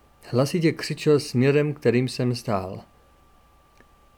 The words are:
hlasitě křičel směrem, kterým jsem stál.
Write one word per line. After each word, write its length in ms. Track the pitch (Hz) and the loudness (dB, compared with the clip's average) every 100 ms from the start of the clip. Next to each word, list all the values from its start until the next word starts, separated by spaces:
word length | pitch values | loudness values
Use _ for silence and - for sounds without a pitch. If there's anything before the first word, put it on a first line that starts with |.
| _ _ - | _ _ -4
hlasitě 400 | 120 143 180 165 | 0 0 2 0
křičel 480 | - - 151 156 147 | 0 -6 -4 2 2
směrem, 540 | - 123 123 143 147 | 2 0 2 2 0
kterým 340 | 139 123 120 127 | 0 2 2 0
jsem 280 | - 123 120 | -2 -2 -2
stál. 460 | - 101 92 110 - _ _ _ _ _ _ _ _ _ _ _ _ | -4 -4 -4 -12 -16 _ _ _ _ _ _ _ _ _ _ _ _